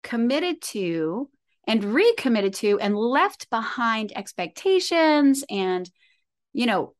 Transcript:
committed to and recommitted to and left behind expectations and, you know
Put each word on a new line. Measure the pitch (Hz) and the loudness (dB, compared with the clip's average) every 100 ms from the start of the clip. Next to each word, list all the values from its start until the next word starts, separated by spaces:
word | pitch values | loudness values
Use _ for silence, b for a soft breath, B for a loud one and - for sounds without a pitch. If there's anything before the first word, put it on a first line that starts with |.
committed | - 240 233 285 359 330 | -6 -2 0 0 -2 -4
to | - 214 180 165 156 196 285 _ _ _ - | -8 -6 -4 -2 -4 -4 -10 _ _ _ -2
and | 220 202 | -2 0
recommitted | 247 466 453 262 220 196 | 2 2 2 0 2 0
to | 196 208 202 | 0 0 2
and | 214 208 | 0 -2
left | 233 277 392 - - | 0 0 0 -2 -6
behind | 226 220 - 233 220 214 - | -6 -4 -4 -2 -2 -6 -10
expectations | 202 - 180 - 381 370 - 339 320 302 277 269 277 | -12 -8 -8 -4 2 2 2 2 4 6 4 4 -2
and, | 202 185 180 180 _ _ _ _ _ _ | -4 -2 -2 -6 _ _ _ _ _ _
you | - 240 | -4 0
know | 190 - | 0 -2